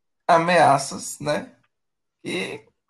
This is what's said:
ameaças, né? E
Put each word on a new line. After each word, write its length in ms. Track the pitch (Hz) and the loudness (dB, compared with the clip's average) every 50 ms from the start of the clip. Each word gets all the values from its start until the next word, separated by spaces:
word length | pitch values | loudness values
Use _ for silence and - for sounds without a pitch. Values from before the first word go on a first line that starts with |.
| _ _ _ _ _ - | _ _ _ _ _ 2
ameaças, 920 | 175 165 165 175 180 170 143 131 139 135 - - - 110 - - - - | 2 2 2 2 4 4 6 4 4 2 0 -4 -10 -12 -12 -14 -14 -10
né? 320 | 143 151 151 - - - _ _ _ _ _ _ _ _ _ _ _ _ _ _ - | -6 -6 -6 -6 -6 -12 _ _ _ _ _ _ _ _ _ _ _ _ _ _ -12
E 380 | - - 180 190 - - - _ _ _ _ _ _ | -10 -8 -8 -8 -8 -10 -14 _ _ _ _ _ _